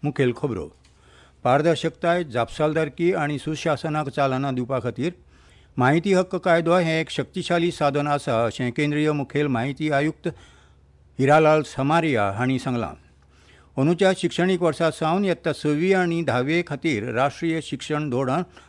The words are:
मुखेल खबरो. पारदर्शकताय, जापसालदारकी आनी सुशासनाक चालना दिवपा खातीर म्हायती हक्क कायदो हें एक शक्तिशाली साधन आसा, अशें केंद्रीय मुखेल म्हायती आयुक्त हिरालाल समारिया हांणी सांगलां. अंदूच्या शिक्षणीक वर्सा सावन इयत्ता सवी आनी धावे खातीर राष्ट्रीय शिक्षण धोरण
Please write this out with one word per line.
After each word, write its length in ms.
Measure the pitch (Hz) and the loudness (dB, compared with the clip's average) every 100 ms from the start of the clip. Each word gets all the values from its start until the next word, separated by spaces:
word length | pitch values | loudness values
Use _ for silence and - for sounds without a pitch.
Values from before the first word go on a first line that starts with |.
मुखेल 300 | 147 139 131 120 | -4 0 0 0
खबरो. 320 | 147 104 73 - _ _ _ - - _ | -4 -4 -8 -14 _ _ _ -20 -20 _
पारदर्शकताय, 800 | 123 135 160 160 165 - 170 175 | 2 4 4 0 -2 -2 0 0
जापसालदारकी 880 | 165 117 113 - 156 156 156 - 170 | -2 -2 -4 0 0 0 -4 0 0
आनी 260 | 185 147 147 | 0 -2 -4
सुशासनाक 720 | 156 156 170 147 160 151 143 | -6 -4 -2 -2 -2 -4 -4
चालना 420 | 139 139 131 139 | 0 0 0 -2
दिवपा 280 | 127 120 131 | -4 -2 -4
खातीर 340 | 120 110 151 175 - _ - - _ - | -4 -4 -6 -6 -20 _ -20 -20 _ 0
म्हायती 360 | 127 160 170 | 4 4 2
हक्क 240 | 185 185 185 | 2 2 -2
कायदो 400 | 185 170 165 180 | 2 2 4 2
हें 240 | 165 160 | 2 0
एक 100 | 156 | -2
शक्तिशाली 600 | - 139 - 165 175 170 | -6 -6 -6 -2 0 0
साधन 360 | 151 147 139 147 | 0 0 0 0
आसा, 380 | 143 - 113 | -2 0 0
अशें 260 | 117 - 123 | 0 0 -4
केंद्रीय 420 | 117 147 147 151 | 0 -2 0 0
मुखेल 340 | 147 131 147 147 | 0 -2 -2 0
म्हायती 440 | 120 127 135 151 | 0 -2 -4 0
आयुक्त 380 | 143 151 156 170 - - - _ _ _ _ _ - | 0 0 -2 -8 -8 -20 -20 _ _ _ _ _ 0
हिरालाल 440 | 135 151 156 156 | 4 6 6 4
समारिया 680 | 139 - 135 165 160 123 101 | 0 -4 0 2 2 0 0
हांणी 280 | 101 127 131 | 0 -2 -2
सांगलां. 360 | 135 123 92 71 _ _ _ _ _ - _ - | -2 -4 -6 -10 _ _ _ _ _ -20 _ -2
अंदूच्या 320 | 139 175 190 185 | 0 4 2 2
शिक्षणीक 460 | 170 - 180 185 | -2 0 0 2
वर्सा 280 | 170 143 165 | 0 2 -2
सावन 340 | - 160 180 | 0 -2 0
इयत्ता 280 | 202 170 - | 0 -2 -2
सवी 400 | 147 151 147 180 | -4 -2 0 2
आनी 300 | 190 180 165 | 2 2 0
धावे 400 | 170 120 131 165 170 | 0 0 0 0 -2
खातीर 460 | 143 170 117 113 | -4 -2 -2 -2
राष्ट्रीय 480 | 117 139 - 165 165 | 0 -2 -2 -4 -4
शिक्षण 480 | - 135 - 151 151 | -6 -10 -4 -4 -2
धोरण 320 | 123 131 143 - - | -2 0 -2 -4 -12